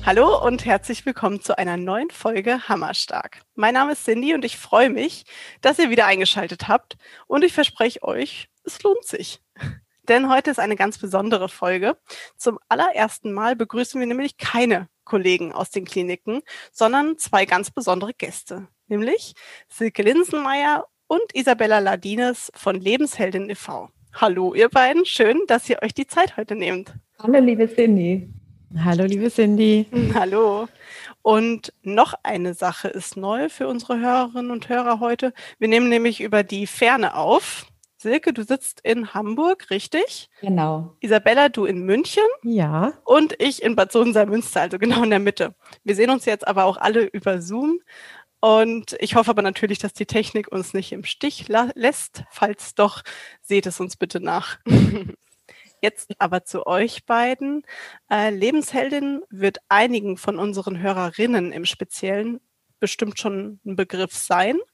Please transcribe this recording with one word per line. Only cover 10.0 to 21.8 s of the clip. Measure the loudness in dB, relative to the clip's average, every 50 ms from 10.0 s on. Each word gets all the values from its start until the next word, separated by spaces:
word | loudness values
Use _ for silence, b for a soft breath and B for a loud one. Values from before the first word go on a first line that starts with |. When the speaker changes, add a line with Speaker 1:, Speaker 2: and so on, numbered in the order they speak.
| _ 4
Speaker 1:
Denn | 4 4 6 4
heute | 2 2 2 0
ist | -2 -2
eine | -2 -2 0
ganz | 0 0 -2 -2 -6
besondere | -10 -2 -2 -2 0 2 0 0 -2 -4
Folge. | -6 -4 -2 -2 0 0 0 -2 -2 _ B B B B B B B
Zum | B -4 -4 -4 -4 _ _
allerersten | 0 2 2 0 2 0 -2 -2 -2 -8 _ -8
Mal | -6 -2 -2 -2 0
begrüßen | -2 -4 -4 -2 -6 -6 -4 -4 -6
wir | -4 -4
nämlich | -4 -4 -4 -6 -8 _
keine | -10 -4 0 0 2 4 2 2 0 -8 _ _ _
Kollegen | -2 -2 0 2 2 0 0 -2 -6 -6
aus | -6 -6 -6
den | -6 -8 -8
Kliniken, | -6 -6 -6 -4 -4 -6 -8 _ -6 -6 -6 -8 B B B B B
sondern | B 2 2 4 4 2 2 0 -2 -4
zwei | -6 0 2 2 2
ganz | 4 0 0 0 -4
besondere | _ -6 -2 -2 -2 -2 -2 -8 -8
Gäste, | _ -10 -12 -12 -14 -16 -14 -14 -14 -14 _ _ _ _ _
nämlich | -6 -4 -2 -2 -2 -4 -4 -8 -20 B B B B B B B
Silke | -10 -6 -6 -6 -2 0
Linsenmeier | 2 4 4 4 2 2 -2 -4 -2 -2 -2 0 2 2 0 0 -2 -8 _ _ _
und | _ -2 -2 -2 -2 -4
Isabella | -2 2 2 2 2 4 2 4
Ladines | 4